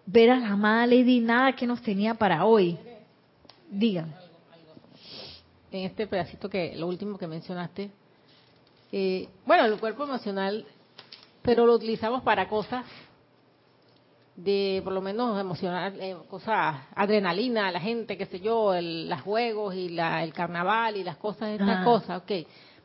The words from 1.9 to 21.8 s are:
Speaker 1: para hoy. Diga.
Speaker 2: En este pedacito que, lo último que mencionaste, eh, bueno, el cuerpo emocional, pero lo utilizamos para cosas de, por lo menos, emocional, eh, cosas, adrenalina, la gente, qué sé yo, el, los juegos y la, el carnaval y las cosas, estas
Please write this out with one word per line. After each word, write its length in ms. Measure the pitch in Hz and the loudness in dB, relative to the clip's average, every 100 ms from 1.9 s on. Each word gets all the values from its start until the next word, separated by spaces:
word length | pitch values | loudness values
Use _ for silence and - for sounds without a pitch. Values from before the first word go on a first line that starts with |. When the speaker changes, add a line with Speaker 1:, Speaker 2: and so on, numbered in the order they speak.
| 196 220 | 0 0
Speaker 1:
para 300 | 226 202 160 | 2 2 4
hoy. 320 | 202 226 175 170 - - - _ _ _ - _ - | 6 6 4 0 -12 -20 -20 _ _ _ -20 _ -10
Diga. 380 | 202 226 180 165 147 - - _ - - - - - - - - - _ _ _ | -2 0 0 -6 -14 -20 -20 _ -20 -20 -20 -20 -20 -20 -18 -18 -20 _ _ _
Speaker 2:
En 140 | 190 | -10
este 240 | 185 185 208 | -8 -6 -4
pedacito 420 | 196 151 - 196 | -4 -4 -8 -6
que, 240 | 202 160 | -4 -4
lo 140 | - 170 | -6 -6
último 280 | 180 202 190 | -6 -8 -8
que 120 | 170 | -8
mencionaste, 640 | 160 160 180 170 - 202 - _ _ _ _ _ _ _ _ _ | -10 -10 -10 -8 -10 -12 -14 _ _ _ _ _ _ _ _ _
eh, 380 | 196 190 185 180 - - | -4 -2 -2 -6 -12 2
bueno, 200 | 339 240 | 4 4
el 120 | 208 | 2
cuerpo 240 | 220 220 | -4 -6
emocional, 640 | 285 254 214 196 190 214 - - _ - - - - _ | -6 -6 -6 -4 -2 -4 -10 -20 _ -20 -20 -20 -20 _
pero 240 | - 233 | 0 4
lo 100 | 233 | 6
utilizamos 500 | 233 220 220 220 254 | 4 2 -2 -2 -2
para 240 | 233 202 185 | 0 0 0
cosas 360 | 214 196 254 240 - - _ _ _ _ _ _ _ _ _ _ _ _ - | -2 -4 -8 -10 -20 -20 _ _ _ _ _ _ _ _ _ _ _ _ -8
de, 440 | 180 202 196 190 | -2 0 0 -2
por 100 | 185 | -4
lo 80 | 190 | -4
menos, 380 | 190 208 247 202 | -4 -4 -2 -2
emocional, 560 | 190 170 185 180 185 196 | -4 -4 -4 -4 -6 -8
eh, 160 | 190 175 156 | -10 -12 -14
cosas, 480 | 190 220 208 156 143 - | -12 -2 0 0 -2 -12
adrenalina, 760 | - 196 214 190 170 254 226 190 | -2 2 2 2 -2 0 0 0
la 100 | 175 | -2
gente, 360 | 185 233 214 190 | -4 -6 -6 -8
qué 100 | 190 | -8
sé 140 | 190 | -6
yo, 340 | 202 226 208 | -2 2 2
el, 340 | 180 170 165 160 | 2 -2 -6 -6
los 120 | 165 | -8
juegos 540 | 151 214 240 214 208 | -2 -2 -2 -2 -4
y 160 | 185 180 | -6 -6
la, 340 | 170 165 160 | -2 -2 -2
el 80 | 160 | -4
carnaval 640 | 156 170 170 180 220 226 208 | -4 -6 -2 0 0 0 -4
y 80 | |
las 120 | 180 151 | -8 -8
cosas, 340 | 214 - 214 | -8 -6 -6
estas 300 | 208 196 185 | 0 0 2